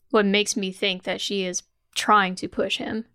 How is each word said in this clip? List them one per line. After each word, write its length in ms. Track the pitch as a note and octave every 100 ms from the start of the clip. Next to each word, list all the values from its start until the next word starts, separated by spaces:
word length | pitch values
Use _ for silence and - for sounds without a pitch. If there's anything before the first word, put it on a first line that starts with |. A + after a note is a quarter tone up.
| _
what 140 | A3 G3+
makes 300 | G3+ G#3 A3+
me 160 | F#3+
think 320 | F#3 G3+ F#3
that 160 | - F#3
she 260 | - G3+ F#3
is 180 | F3+ - _ _ -
trying 400 | - G#3+ F#3 F#3
to 120 | -
push 300 | - G3 -
him. 280 | - A3 -